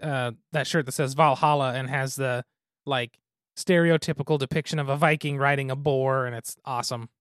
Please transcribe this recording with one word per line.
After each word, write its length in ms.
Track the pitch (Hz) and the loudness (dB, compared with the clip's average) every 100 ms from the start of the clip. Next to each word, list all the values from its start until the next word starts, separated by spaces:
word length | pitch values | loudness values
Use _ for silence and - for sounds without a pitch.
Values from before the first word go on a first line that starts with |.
uh, 300 | 156 135 123 113 _ | -4 -2 -4 -6 _
that 120 | 151 131 | -6 -2
shirt 220 | 165 131 | -2 -2
that 60 | |
says 200 | - 135 | -2 -2
Valhalla 600 | 135 156 131 151 147 131 | 4 4 4 4 4 2
and 140 | 127 131 | -2 -4
has 260 | 139 131 135 | -4 -4 -4
the, 300 | 131 123 - _ _ _ - | -2 -4 -6 _ _ _ -4
like, 340 | 131 120 _ _ _ _ - | -2 -2 _ _ _ _ -4
stereotypical 800 | - 175 170 160 - 156 143 151 | 2 4 6 4 0 -4 -2 -2
depiction 400 | 135 165 - 156 | 0 -4 -2 -4
of 100 | 139 | -2
a 60 | 143 | 2
Viking 420 | 156 151 147 139 | 2 2 -2 0
riding 320 | 139 143 135 | 0 0 -2
a 60 | 139 | -2
boar, 500 | 147 135 131 131 123 | 0 0 2 0 -2
and 100 | 117 | -6
it's 220 | - - - | -10 -14 -8
awesome. 440 | 123 - 120 113 _ | -6 -6 -8 -10 _